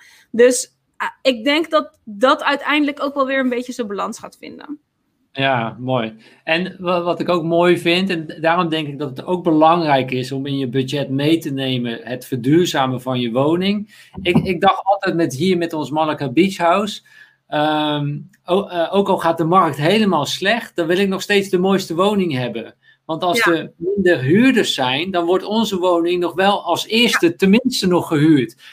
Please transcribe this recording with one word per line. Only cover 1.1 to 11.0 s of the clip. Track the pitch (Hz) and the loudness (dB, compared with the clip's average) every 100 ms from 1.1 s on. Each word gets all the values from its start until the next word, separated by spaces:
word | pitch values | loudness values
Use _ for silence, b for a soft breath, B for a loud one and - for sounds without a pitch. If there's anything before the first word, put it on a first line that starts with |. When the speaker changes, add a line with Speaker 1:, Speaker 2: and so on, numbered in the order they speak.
| - | -4
Speaker 1:
ik | 269 240 | -2 0
denk | 226 302 320 | 0 0 0
dat | 311 294 _ | -2 -2 _
dat | - 202 262 302 | -18 0 2 2
uiteindelijk | 269 285 277 302 285 285 | 0 -4 -2 -2 -2 -4
ook | 277 277 | -6 -2
wel | 262 | -2
weer | 269 | 0
een | 254 | -2
beetje | 240 247 | -2 -6
zijn | 247 214 | -8 -8
balans | 196 185 233 | -6 -8 -10
gaat | - - | -16 -18
vinden. | - 240 - 294 _ _ _ _ _ | -20 -18 -16 -16 _ _ _ _ _
Speaker 2:
Ja, | 135 135 127 113 107 | -4 0 0 -2 -6
mooi. | 127 127 110 110 b b | -4 -2 -2 -8 b b
En | - 160 190 185 | -4 -2 -4 -6
wa-, | 180 180 | -4 -2
wat | 175 165 | -2 -2
ik | 139 | -2
ook | 175 | -2
mooi | 160 170 175 175 | 0 2 4 2
vind, | 170 175 190 | 2 0 0
en | 170 156 - | -4 -8 -4
daarom | 160 170 180 | 0 0 0
denk | 156 147 | -2 -4
ik | 139 | -6
dat | 147 | -8
het | 131 - | -8 -6
ook | 180 | -2
belangrijk | 170 156 160 175 156 135 131 | 0 4 4 4 2 2 0
is | 127 127 | -4 -6
om | 135 143 | -6 -4
in | 139 | -4
je | 131 | -2
budget | 135 131 143 | -2 -2 -4